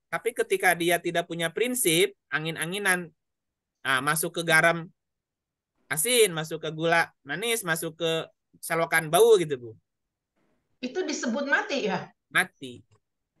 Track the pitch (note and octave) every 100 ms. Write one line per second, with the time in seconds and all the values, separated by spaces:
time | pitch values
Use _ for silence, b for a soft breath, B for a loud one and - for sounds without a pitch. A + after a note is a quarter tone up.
0 | _ E3 - G3 A3 F#3+ F#3+ E3+ E3+ E3+
1 | F3 E3+ F3 E3+ E3 G3 B3 B3 F3 E3
2 | G3+ - _ D3 D#3+ D#3 D#3+ G3+ G3+ F3+
3 | E3 _ _ _ _ _ _ _ B2+ C3
4 | C#3+ D#3+ E3 F3 E3 D#3+ E3+ E3+ D#3+ _
5 | _ _ _ _ _ _ _ _ _ D3+
6 | A#3+ B3 G#3 D#3+ D#3 D#3+ D#3 D#3 E3 E3+
7 | D#3 _ C3+ D#3+ A#3 A#3 F3 E3 E3 D#3+
8 | E3 D#3+ - _ _ _ - E3 E3 E3
9 | D#3 E3+ A#3 G#3+ D#3 C3 A#2 A2 _ _
10 | _ _ _ _ _ _ _ _ B3 F4+
11 | D#4 - C#4 C#4 C4+ E4 G#4 C4+ G3 F3
12 | - _ _ E3 F#3 _ B2+ A#2+ _ _
13 | _ _ _ _